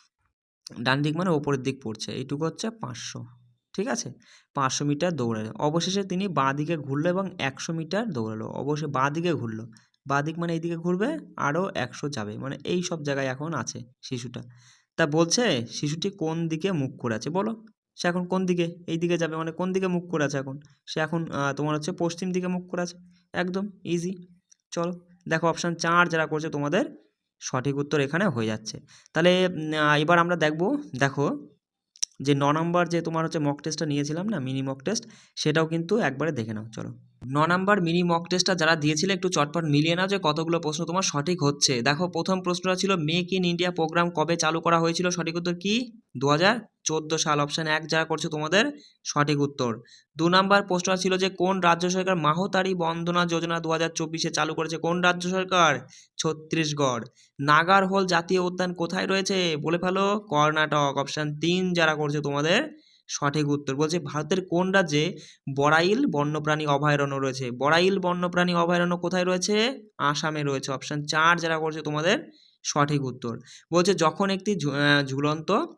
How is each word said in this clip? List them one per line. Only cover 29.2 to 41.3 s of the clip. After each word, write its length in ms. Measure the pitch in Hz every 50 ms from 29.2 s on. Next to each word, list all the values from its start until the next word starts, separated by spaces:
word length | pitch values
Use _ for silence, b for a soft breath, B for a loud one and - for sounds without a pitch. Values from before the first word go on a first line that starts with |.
| 165 180 180 185 185
উম, 260 | 180 180 160 156 156 156
আহ, 240 | 156 151 151 147 147
এবার 200 | 151 156 175 170
আমরা 180 | 170 175 180
দেখব, 460 | 170 156 151 156 156 175 220 294 285 294 - 135 127
দেখো 500 | 139 139 135 143 143 180 285 294 - - _ _ _ _ _ _ _ _ _ _ - - _ -
যে 140 | 135 139 147
ন 180 | 135 143 143
নম্বর 340 | 147 160 165 170 170 175 175
যে 160 | 170 175 170
তোমার 220 | 170 170 160 160 160
হচ্ছে 140 | 160 160 165
মক 220 | 147 143 143 147
টেস্টটা 240 | - 160 151 - 165
নিয়েছিলাম 420 | 151 143 143 143 147 151 170 190 220
না, 100 | 214 156
মিনি 240 | 127 131 131 135
মক 200 | 135 135 135 135
টেস্ট, 220 | - - 220 233 B B B B B B B
সেটাও 300 | - - 151 151 165 160
কিন্তু 320 | 160 165 165 165 170 202 233
একবারে 340 | 185 139 131 131 147 165
দেখে 220 | 151 117 110 110 107
নাও। 140 | 107 110 113 -
চলো, 240 | 113 110 117 117 - - _ _ _ -
ন 200 | 123 135 147 156
নম্বর 340 | 165 175 185 190 196 208 202
মিনি 220 | 175 160 170 175
মক 260 | 175 175 170 170 175 -
টেস্টটা 260 | 180 175 170 - 185
যারা 220 | 170 160 156 165
দিয়েছিলে 380 | 160 147 151 156 156 190 190 196
একটু 140 | 180 190 180
চটপট 360 | - 156 143 147 147 170 160
মিলিয়ে 320 | 151 143 143 147 165 170
নাও 100 | 180 185
যে 120 | 190 202 196
কতগুলো 380 | - 151 151 160 165 170 170 165
প্রশ্ন 240 | - 151 156 156 170
তোমার 180 | 160 170 185
সঠিক 400 | 190 - - 143 143 160